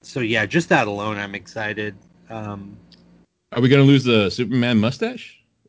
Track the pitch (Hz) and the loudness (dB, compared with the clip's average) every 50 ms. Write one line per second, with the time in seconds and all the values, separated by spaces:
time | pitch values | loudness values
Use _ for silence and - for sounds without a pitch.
0 | _ - - 135 120 107 117 110 107 101 - 175 170 - 175 143 120 104 101 101 | _ -10 -6 -6 -2 -2 0 -2 -2 0 0 -2 0 2 0 0 2 0 -4 -6
1 | 104 107 107 101 101 101 98 98 92 - - 113 107 104 104 104 107 104 98 101 | -6 -6 -6 -6 -8 -10 -12 -14 -16 -14 -12 -8 -8 -6 -6 -6 -8 -10 -10 -14
2 | _ _ _ _ _ _ 113 113 107 104 104 101 98 101 - - - _ - _ | _ _ _ _ _ _ -14 -12 -12 -12 -12 -14 -14 -18 -20 -20 -20 _ -20 _
3 | _ _ _ _ _ _ _ _ _ _ - 120 127 123 139 139 139 139 139 135 | _ _ _ _ _ _ _ _ _ _ -2 0 4 4 6 6 8 6 6 4
4 | 117 123 117 107 101 92 - - 123 101 127 127 120 120 120 107 104 117 135 - | 4 2 2 2 2 0 -2 -4 -6 -2 -2 -2 0 2 2 2 0 0 -2 -4
5 | 226 226 254 233 - - - _ _ _ _ _ _ | -6 -6 -6 -12 -18 -20 -20 _ _ _ _ _ _